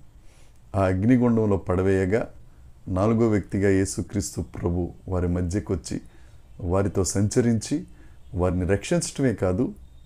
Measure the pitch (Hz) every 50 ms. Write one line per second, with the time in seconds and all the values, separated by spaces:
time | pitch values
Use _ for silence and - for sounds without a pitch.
0 | - - - - - - - - - - - - - - - 101 95 92 95 92
1 | 98 117 131 120 123 120 117 113 110 107 98 95 - - 92 92 92 98 95 95
2 | 95 90 101 120 - - - - - - - - - - - - - - 92 90
3 | 98 113 117 110 117 113 107 101 - - - 101 98 101 98 95 98 98 - -
4 | 85 - - 101 101 - - - 87 - - - - 90 85 90 87 - - -
5 | - - 92 90 87 87 87 90 90 85 87 104 - - 98 85 - - - -
6 | - - - - - - - - - - - - - 85 90 98 101 101 - 98
7 | 92 - - 98 104 101 - 127 117 120 117 107 - - 143 160 180 - - -
8 | - - - - - - - 87 90 92 87 90 87 82 98 101 - - 175 175
9 | 160 - - - 139 127 107 - - 92 92 95 131 190 208 - - - - -
10 | -